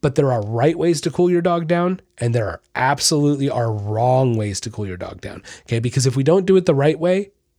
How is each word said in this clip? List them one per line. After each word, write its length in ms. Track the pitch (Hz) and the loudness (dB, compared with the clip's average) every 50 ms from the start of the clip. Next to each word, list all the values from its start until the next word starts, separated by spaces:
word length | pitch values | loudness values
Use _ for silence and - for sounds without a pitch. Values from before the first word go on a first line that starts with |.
But 160 | - 143 131 | -4 0 2
there 160 | 160 143 131 | 2 2 2
are 100 | 123 113 | 0 -2
right 340 | 101 104 113 117 127 156 165 | -2 -4 -2 2 2 2 2
ways 240 | 165 160 175 170 147 | 2 0 0 0 0
to 80 | - 165 | -2 -4
cool 200 | - - 180 180 | 0 0 2 2
your 100 | 180 170 | 2 2
dog 280 | 170 180 170 170 165 156 | 0 0 0 -2 0 0
down, 320 | 175 170 175 180 185 185 - _ _ - | 0 0 0 -2 -2 -6 -10 _ _ -4
and 160 | 120 120 117 | -2 -2 0
there 120 | 120 107 | 0 -2
are 140 | - - - _ _ _ | -4 -8 -12 _ _ _
absolutely 760 | 127 127 135 147 - - - 165 147 147 143 147 139 139 139 | -2 0 0 0 0 0 0 0 2 2 2 2 0 -2 -2
are 240 | - 127 117 113 | -2 -2 -2 -2
wrong 640 | 110 104 101 104 107 110 120 127 127 131 135 123 117 | -2 -4 -4 -4 -2 0 2 2 4 4 2 2 0
ways 240 | 107 104 104 95 - | 0 -2 -4 -6 -6
to 100 | - 110 | -8 -10
cool 160 | - 104 104 | -8 -8 -8
your 120 | 95 90 90 | -8 -8 -10
dog 220 | - - 95 92 | -12 -12 -12 -14
down, 220 | - 101 98 - - - - - | -14 -14 -16 -16 -18 -20 -20 -20
okay? 160 | _ - 117 113 | _ -4 -4 -2
Because 280 | 117 123 - 139 123 | -2 0 0 0 0
if 100 | 131 120 | 2 0
we 80 | 139 131 | 2 2
don't 200 | 151 175 196 180 | 4 4 4 4
do 120 | 185 190 | 4 2
it 100 | 185 175 | 4 4
the 80 | 180 147 | 2 2
right 240 | 139 139 156 156 165 | 4 2 2 2 2
way, 320 | 165 180 185 196 202 - _ _ _ _ _ | 0 0 0 0 -2 -6 _ _ _ _ _